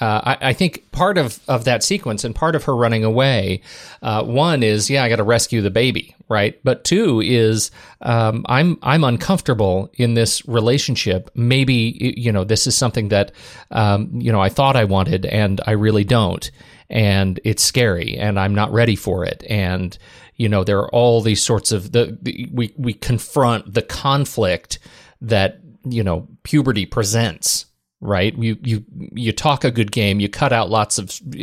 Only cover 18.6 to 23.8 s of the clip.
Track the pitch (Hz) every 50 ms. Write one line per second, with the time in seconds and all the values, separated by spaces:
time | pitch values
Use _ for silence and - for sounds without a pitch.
18.6 | 104 - - 113 117 117 101 - - 101 90 90 87 - - - - - 113 104
19.6 | 95 90 92 92 92 90 - - - - - - - - _ - 117 107 104 98
20.6 | 92 - 101 98 - - - 120 120 123 117 117 107 113 104 - - - 117 101
21.6 | - - 110 98 90 98 - 120 117 80 113 - - 120 - - 123 - - 123
22.6 | 117 107 - - 127 123 107 - - - 123 110 - - - 151 131 120 117 107
23.6 | - - 98 -